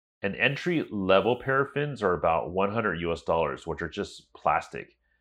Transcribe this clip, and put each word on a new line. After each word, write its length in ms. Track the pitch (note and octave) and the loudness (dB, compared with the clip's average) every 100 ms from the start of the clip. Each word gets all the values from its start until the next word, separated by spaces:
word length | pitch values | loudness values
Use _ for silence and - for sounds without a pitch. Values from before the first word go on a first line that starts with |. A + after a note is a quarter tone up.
| _ _ | _ _
An 100 | G2 | -6
entry-level 1000 | F2 B2 C#3 F3+ D#3+ - G#2 F#2 F#2+ G#2 B2 | 0 -2 0 -2 -2 -2 -2 4 6 6 0
pair 260 | C3+ C3+ | 0 0
of 100 | C#3 | 0
fins 280 | C#3 D3 A#2 | -2 -4 0
are 120 | G2 | 0
about 360 | E2+ E2 E2 D2 | 2 2 2 0
one 220 | F#2 G2 | 0 0
hundred 280 | A2+ G#2+ E2 | 0 -2 -2
U 100 | E2+ | -2
S 100 | D#2+ | -4
dollars, 460 | - E2 D2+ - E2 | 0 0 0 -4 -6
which 160 | D#2 | -6
are 60 | E2 | -6
just 440 | G2+ F2 - _ | -6 -8 -10 _
plastic. 560 | - D#2 E2 - A#1+ - _ _ _ | -4 0 0 -2 -12 -14 _ _ _